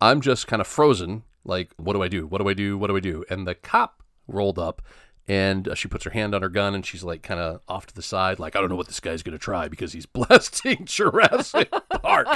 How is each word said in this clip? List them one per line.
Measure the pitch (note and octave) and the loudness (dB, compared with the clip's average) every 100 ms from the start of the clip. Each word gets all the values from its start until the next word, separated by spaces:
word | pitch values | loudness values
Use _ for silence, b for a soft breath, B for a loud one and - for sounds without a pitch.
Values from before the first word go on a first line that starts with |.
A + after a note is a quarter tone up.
I'm | G#2+ C#3+ | 4 4
just | C3+ B2 - | 4 0 0
kind | A2 | -2
of | G2 | -2
frozen | - D3+ A2 F2 A2 - _ - | 4 6 6 0 -8 -12 _ -6
like, | F#2 F2+ - | -4 -4 -8
"What | E2 | -2
do | G2+ | 0
I | F#2 | 0
do? | F#2 D#2 | -2 -4
What | G2 | -2
do | G2 | 0
I | |
do? | G2 G2+ G2+ | 0 0 -2
What | G2+ | 0
do | G2 | 0
I | |
do?" | F#2 D#2+ F2+ | -2 -6 -6
And | F#2 F#2 | -6 -6
the | F2 | -8
cop | - A3+ A#3 - - _ - | 0 0 0 -4 -20 _ -10
rolled | G2 G2+ F2+ | -2 -2 0
up, | E2 - b b b b - | -4 -8 b b b b -4
and, | G2 G2 F#2+ F#2+ | 0 2 0 -4
uh, | - | -6
she | - | -6
puts | A2+ - | -6 -6
her | |
hand | A2+ G#2+ | -4 -2
on | G2+ | -2
her | F#2+ | -2
gun, | F#2+ G2+ G2 | 0 0 -2
and | F#2 | -6
she's, | F2 | -10
like, | F2+ E2 | -8 -10
kinda | - F2+ E2+ E2+ - | -8 -6 -4 -6 -8
off | F#2 - | -10 -10
to | G2+ | -14
the | |
side, | - F#2+ F#2 F#2+ | -6 0 0 -2
like, | D#2+ G2 | -4 -2
"I | |
don't | F#2 | 0
know | F2+ | -2
what | F2+ | -6
this | - | -8
guy's | F2 E2 | -6 -6
gonna | D#2+ D#2 | -6 -8
try | - F#2+ D#2 | -6 -4 -4
because | D#2 E2+ | -6 -10
he's | E2+ - | -10 -10
<laughs> | B2+ | -6
blasting | B2 A#3+ - - C4+ - F#3+ | 6 6 6 -4 -2 -2 -2
Jurassic | - F#3+ - A3+ B3 C#4+ D#4+ - - - F#4 | 0 2 6 6 4 0 0 0 -2 -4 -4
Park, | - G4 - | 2 4 4